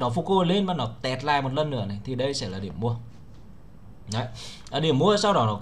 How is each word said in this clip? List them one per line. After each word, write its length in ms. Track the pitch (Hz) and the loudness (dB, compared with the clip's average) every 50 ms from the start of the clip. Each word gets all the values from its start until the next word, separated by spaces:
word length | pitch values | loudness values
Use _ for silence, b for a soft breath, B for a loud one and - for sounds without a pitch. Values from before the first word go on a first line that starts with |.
nó 100 | 127 123 | 0 0
phục 160 | 113 180 165 | 0 0 2
hồi 200 | - 196 190 180 | 4 4 4 6
lên 200 | 170 185 202 196 | 6 4 2 2
và 80 | 185 175 | 2 0
nó 140 | 151 120 113 - - - | -2 -2 -4 -4 -4 -4
test 220 | 131 131 131 139 | -4 -4 -2 0
lại 180 | 151 147 143 131 | 2 2 2 2
một 100 | 131 131 | 2 0
lần 180 | 147 156 151 | 0 0 0
nữa 160 | 139 120 98 | 0 -2 -2
này, 140 | 98 101 101 - | -4 -4 -6 -6
thì 100 | 131 131 | -6 -2
đây 200 | 127 135 139 - | -2 -2 -2 -2
sẽ 140 | - 120 95 | -2 -4 -4
là 100 | 92 95 | -4 -6
điểm 220 | 101 92 76 76 | -6 -6 -6 -2
mua. 160 | 113 117 113 117 - - - - - - - - - - - - - - - - - - - - - - 107 | -2 0 -2 -2 -6 -12 -16 -16 -16 -16 -16 -16 -16 -16 -16 -18 -18 -18 -18 -18 -18 -18 -18 -16 -12 -6 -4
Đấy. 140 | - 123 - B B B B B B B B | -4 -4 -4 B B B B B B B B
À, 100 | - 139 | -4 0
điểm 180 | 156 160 139 131 | 2 4 4 6
mua 180 | 160 202 208 | 6 6 6
sau 160 | 202 214 208 196 | 6 6 4 6
đó 140 | 175 - | 6 4
nó 80 | 110 104 101 | 4 2 0